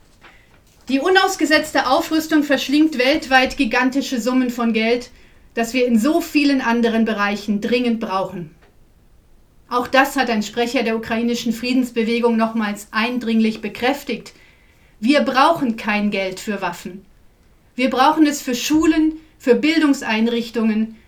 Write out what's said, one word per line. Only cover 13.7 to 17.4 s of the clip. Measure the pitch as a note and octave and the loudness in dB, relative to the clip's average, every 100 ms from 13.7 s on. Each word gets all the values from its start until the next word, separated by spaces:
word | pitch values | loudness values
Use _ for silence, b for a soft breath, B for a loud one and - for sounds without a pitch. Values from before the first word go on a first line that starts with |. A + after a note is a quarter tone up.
| G3+ A#3+ C#4+ - G#3 - b b b b b b b | -4 -2 -2 -4 -10 -10 b b b b b b b
Wir | G#3+ D4 | 0 2
brauchen | C4+ C4 D4 E4+ C4 A3 | 2 2 2 2 -2 -4
kein | G#3 G#3 G3+ | -4 -2 -2
Geld | G3 F#3+ F#3 | -2 -4 -6
für | - G3 | -8 -6
Waffen. | F3+ F3 F#3 F3+ - _ - _ | -6 -8 -12 -16 -20 _ -20 _